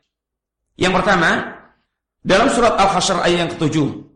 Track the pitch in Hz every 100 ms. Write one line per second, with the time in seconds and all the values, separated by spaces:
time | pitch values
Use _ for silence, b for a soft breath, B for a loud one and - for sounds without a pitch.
0 | _ _ _ _ _ _ _ - 180 185
1 | 185 185 165 226 - - - _ _ _
2 | _ _ - 190 247 240 233 - 196 185
3 | 175 175 175 175 165 - 156 156 131 -
4 | -